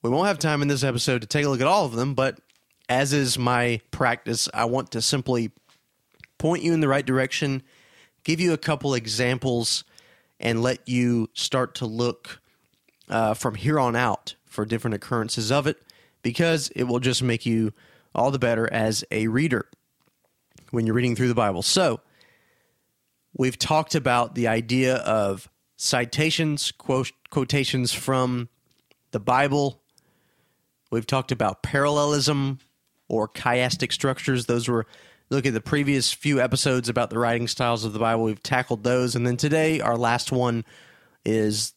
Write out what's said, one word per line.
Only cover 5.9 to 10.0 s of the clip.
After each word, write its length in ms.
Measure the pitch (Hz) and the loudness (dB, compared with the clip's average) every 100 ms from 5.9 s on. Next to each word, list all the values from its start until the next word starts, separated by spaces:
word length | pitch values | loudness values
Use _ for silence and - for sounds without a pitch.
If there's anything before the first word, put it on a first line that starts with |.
| _ _ _ - _ | _ _ _ -20 _
point 260 | 156 170 | -2 0
you 100 | 170 | 2
in 60 | 165 | 2
the 80 | 147 | 2
right 180 | 139 127 | 2 2
direction, 580 | 131 131 - 143 135 - _ _ _ - _ | 0 0 -2 -2 -4 -8 _ _ _ -20 _
give 160 | - 160 | -4 2
you 140 | 180 | 2
a 40 | 156 | 2
couple 360 | - 147 139 | 0 -2 0
examples, 880 | 127 110 107 123 127 131 120 113 - - _ | -2 -2 0 0 0 0 0 0 -4 -6 _